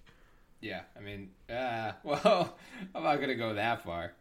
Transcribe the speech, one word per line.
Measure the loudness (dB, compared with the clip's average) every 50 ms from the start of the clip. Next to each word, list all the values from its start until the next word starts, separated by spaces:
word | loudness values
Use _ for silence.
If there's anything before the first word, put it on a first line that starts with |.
| -20 -20 -20 -20 -20 -20 -20 -20 -20 _ -18 -12
Yeah, | -10 -8 -8 -8 -10 -14 -16
I | -14
mean, | -12 -10 -10 -10 -12 -14 -18 -18 -12 -8
uh, | -4 -4 -2 -2 -2 -2 -2 -4 -6
<laughs> | -6 -2
well, | -2 0 4 6 6 6 6 4 0 -4 -16 -20 -18 -14 -14 -12 -8 -6
I'm | 0 2
not | 2 4
gonna | 4 2 0 0
go | 0 0 -2 0
that | 2 2 2 0 0 -2
far. | -6 -6 -4 -6 -8 -10 -12